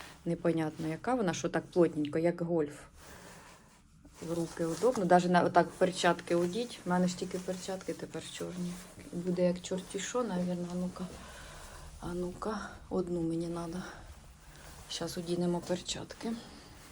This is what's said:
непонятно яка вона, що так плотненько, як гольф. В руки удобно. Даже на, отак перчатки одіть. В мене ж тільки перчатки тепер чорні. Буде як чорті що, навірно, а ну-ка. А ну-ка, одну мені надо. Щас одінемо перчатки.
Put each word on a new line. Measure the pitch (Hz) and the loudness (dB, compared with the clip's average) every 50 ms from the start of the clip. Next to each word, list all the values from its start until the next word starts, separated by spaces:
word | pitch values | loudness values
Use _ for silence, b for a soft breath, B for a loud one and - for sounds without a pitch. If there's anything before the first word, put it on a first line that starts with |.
| B B B B - | B B B B -4
непонятно | 170 170 170 - 170 160 165 156 156 151 - 160 156 | -4 -2 2 2 2 4 4 2 0 -2 -4 -4 -4
яка | 160 165 - 233 262 | -4 -2 0 0 2
вона, | 247 208 175 160 | 2 2 2 2
що | - - 165 | 0 0 0
так | - 165 - | 0 0 -2
плотненько, | - - 180 170 160 - 156 151 143 156 165 | 2 6 6 6 6 6 2 0 0 2 4
як | 165 175 170 - | 4 4 2 2
гольф. | 170 165 175 165 151 143 - - - - B B B B B B B B B B B B B B B B B B - - - - - - - - 175 160 | 0 0 2 2 0 0 -4 -10 -16 -20 B B B B B B B B B B B B B B B B B B -20 -20 -20 -20 -20 -20 -14 -10 -6 -2
В | |
руки | 170 170 165 160 - - 170 | -2 0 -2 -2 -2 -2 -2
удобно. | 165 165 160 190 247 247 220 185 | -2 0 4 4 4 4 4 6
Даже | 175 180 180 180 180 | 8 8 8 8 8
на, | 180 175 | 6 6
отак | 175 175 175 175 170 170 | 6 6 6 6 6 6
перчатки | - - 185 180 180 - - 175 170 175 - - 170 | 4 2 4 4 4 4 4 4 4 4 2 2 2
одіть. | 175 175 175 180 226 240 233 - - - | 4 4 2 0 -2 -4 -4 -6 -6 0
В | 180 | 2
мене | 180 180 180 180 | 4 4 4 4
ж | - - | 2 0
тільки | 190 180 - 180 | -4 -4 -4 -4
перчатки | - - 180 185 - - 190 185 - - | -4 -4 -4 -4 -4 -4 -6 -4 -4 -6
тепер | 165 - - - - 160 - - | -6 -6 -6 -8 -8 -8 -8 -8
чорні. | - - 170 170 180 180 175 175 175 180 - - - - - - | -8 -8 -6 -6 -4 -4 -4 -6 -6 -8 -12 -14 -16 -16 -12 -8
Буде | - 175 170 185 175 180 180 | -6 -4 -2 0 2 4 4
як | 175 175 - | 4 2 0
чорті | - - 190 180 - - - 196 | -4 -4 -4 -4 -4 -4 -6 -6
що, | 185 - - 247 | -4 -2 0 0
навірно, | 240 208 185 180 180 180 180 175 175 175 | 0 0 0 0 0 0 -2 -2 -4 -4
а | 175 | -2
ну-ка. | 180 180 180 - - 185 - B B B B B B B B B B B B B B B B B - | -2 -2 -2 -4 -6 -8 -10 B B B B B B B B B B B B B B B B B -10
А | - 175 175 | -8 -6 -4
ну-ка, | 175 180 180 185 - - 214 220 202 - - - - - - | -4 -4 -4 -6 -6 -4 -4 -4 -4 -6 -8 -12 -14 -8 -2
одну | - 185 175 170 175 170 | -2 0 0 0 0 0
мені | 165 165 165 165 170 | 0 0 0 0 -2
надо. | 165 170 170 170 165 170 185 190 B B B B B B B - - - B B B B B B B B B - - | -2 -4 -4 -4 -4 -6 -6 -8 B B B B B B B -18 -20 -20 B B B B B B B B B -10 -8
Щас | - - 170 165 - 185 | -6 -4 -4 -4 -4 -4
одінемо | 170 170 175 175 175 175 175 175 - - | -2 0 2 2 4 2 2 2 0 0
перчатки. | 180 185 - - - - - - - - - - 226 233 B B B B B B B B B B | -2 -2 -2 -4 -6 -6 -8 -10 -10 -6 -4 -4 -4 -6 B B B B B B B B B B